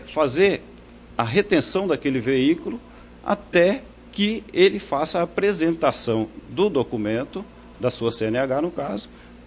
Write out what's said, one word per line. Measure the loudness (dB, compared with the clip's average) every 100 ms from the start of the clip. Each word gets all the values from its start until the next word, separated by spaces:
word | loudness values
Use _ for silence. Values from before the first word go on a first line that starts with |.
| -4
fazer | -2 0 2 2 2 -6 -20 -20 -20 -10 -4
a |
retenção | 0 0 2 2 2 0 0
daquele | 0 0 -2
veículo | 0 2 2 2 -2 -10 -12 -20 -20 -10 -4
até | -4 0 4 4 2 -6 -20 -12
que | -2 -2 -2 -4
ele | 4 4 4
faça | -2 -2 0 0
a |
apresentação | -2 0 0 2 0 2 0 0 0 -2 -2 -8 -10
do | -2 0
documento, | 0 -2 -2 -2 -4 -4 -10 -14 -18 -20 -6
da | -4
sua | -2 -2
C | -2 0
N | 0
H, | 0 -2
no | -2
caso, | -6 -6 -8 -10 -18 -20 -14